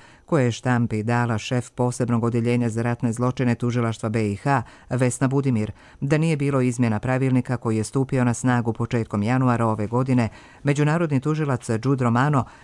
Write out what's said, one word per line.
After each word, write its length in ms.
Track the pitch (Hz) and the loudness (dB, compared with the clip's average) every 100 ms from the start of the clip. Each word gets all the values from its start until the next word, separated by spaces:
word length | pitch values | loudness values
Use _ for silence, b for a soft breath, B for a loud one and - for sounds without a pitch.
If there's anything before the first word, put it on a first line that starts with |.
| B B - | B B -2
koje 200 | 160 123 | 2 2
je 60 | |
štampi 520 | 113 131 120 117 107 | 0 0 0 0 -2
dala 340 | 107 120 117 110 | 0 0 0 -2
šef 320 | - 123 - | -2 -4 -4
posebnog 540 | - 123 - 120 120 | -2 -2 0 0 0
odjeljenja 460 | 117 120 117 120 120 | 0 0 0 0 0
za 120 | 110 | -2
ratne 320 | 117 117 117 | -2 -2 -2
zločine 420 | 113 123 127 123 117 | 0 -2 0 0 0
tužilaštva 540 | 120 120 117 110 113 | 0 0 -2 -2 -2
B 220 | 113 104 | 0 -2
I 40 | 101 | -2
H 280 | 143 135 - B B | 0 0 -2 B B
Vesna 380 | 123 127 - 131 | 0 0 0 0
Budimir, 440 | 139 135 113 107 - B B | 0 0 0 -2 -8 B B
da 160 | 139 151 | -2 0
nije 200 | 165 147 | 2 0
bilo 240 | 143 139 | 0 0
izmjena 380 | 127 120 117 107 | 0 2 0 0
pravilnika 580 | 127 127 131 127 - 123 | 0 0 2 0 0 -4
koji 200 | 117 110 | -2 -2
je 60 | |
stupio 400 | 107 135 131 131 | -2 -2 0 0
na 100 | 123 | 0
snagu 400 | 117 131 120 113 | 2 2 2 0
početkom 500 | 107 117 120 110 104 | -2 -2 -2 -2 -2
januara 420 | 107 127 127 113 113 | 0 2 2 2 0
ove 220 | 107 104 | 0 -2
godine. 420 | 120 131 123 110 B B B | -2 0 2 0 B B B
Međunarodni 560 | 143 143 147 165 165 135 | -2 0 2 2 0 0
tužilac 500 | 151 156 147 123 - | 0 -2 -2 -2 -2
Đud 320 | 110 131 135 | -2 0 0
Romano 440 | 120 117 143 143 - B | 2 2 2 0 -2 B